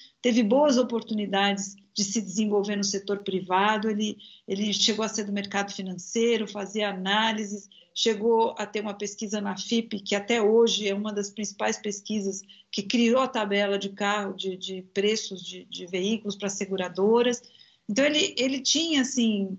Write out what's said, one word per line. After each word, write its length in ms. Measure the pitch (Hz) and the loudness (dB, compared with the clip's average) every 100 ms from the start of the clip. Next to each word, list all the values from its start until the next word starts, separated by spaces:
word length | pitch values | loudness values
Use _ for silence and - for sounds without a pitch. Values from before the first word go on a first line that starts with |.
| - _ | -20 _
teve 220 | 247 233 | 2 4
boas 360 | 208 262 302 247 | 4 6 6 4
oportunidades 960 | 240 233 - 214 196 196 202 196 - - _ | 2 -2 -4 -4 0 2 2 0 -6 -12 _
de 80 | - | -6
se 180 | 196 214 | -2 -2
desenvolver 540 | 185 180 214 202 208 | -2 -2 2 2 2
no 80 | 202 | -2
setor 360 | 196 196 - 202 | -2 -4 -4 -6
privado, 680 | - 190 170 185 208 214 220 | -2 -4 0 2 2 2 0
ele, 300 | 208 214 - - - - | -2 -2 -6 -16 -20 -6
ele 240 | 196 208 | -2 -2
chegou 320 | 202 226 208 | 2 2 2
a 40 | 220 | -2
ser 140 | 214 | -4
do 100 | 202 | -4
mercado 400 | 202 196 202 202 | -4 -2 -4 -4
financeiro, 760 | - 190 180 - 226 233 220 202 | -6 -8 -10 -6 0 2 2 -2
fazia 420 | 202 190 214 208 | -6 -6 -4 -4
análises, 800 | 185 190 208 226 220 202 202 - - _ - | -2 0 2 2 0 -6 -8 -12 -20 _ 0
chegou 580 | 233 202 226 226 226 - | 0 2 4 4 4 0
a 80 | 208 | -6
ter 140 | 214 | -4
uma 120 | 208 | -6
pesquisa 480 | 202 208 - 208 208 | -6 -8 -8 -6 -4
na 160 | 202 196 | -4 -6
fipe, 440 | - 233 226 202 | 0 0 0 -8
que 140 | 202 | -2
até 280 | 202 202 233 | -2 2 2
hoje 440 | 208 226 233 208 208 | 6 6 6 4 0
é 80 | |
uma 200 | 196 214 | -2 -2
das 160 | 202 202 | -4 -6
principais 480 | - 202 - 214 220 | -6 -10 -2 -2 -2
pesquisas 640 | 208 202 - 214 196 190 - - _ | -6 -8 -4 -4 -2 -6 -12 -20 _
que 120 | - | -6
criou 400 | 202 240 233 254 | 0 2 4 4
a 40 | 254 | 2
tabela 520 | 247 202 202 202 202 | -2 0 2 2 0
de 100 | 196 | -4
carro, 460 | 196 202 208 196 | -2 0 0 -2
de, 200 | 190 190 | -6 -6
de 280 | 185 190 190 185 | -6 -8 -10 -6
preços 500 | 202 208 220 - 185 | 0 0 0 -4 -10
de, 220 | 175 185 | -12 -14
de 220 | 180 180 175 | -14 -14 -6
veículos 500 | 185 196 226 208 196 | -2 0 -2 -4 -6
pra 140 | 196 | -6
seguradoras. 920 | - 190 190 180 175 202 233 240 240 - _ _ _ - | -6 -4 -4 -4 2 4 6 4 0 -8 _ _ _ -2
Então, 160 | 208 | 2
ele, 300 | 294 302 392 - | 4 4 0 0
ele 240 | 262 269 | 0 0
tinha, 400 | - 294 330 285 | 0 2 2 2
assim, 560 | 254 - 226 202 190 | 2 2 2 2 -2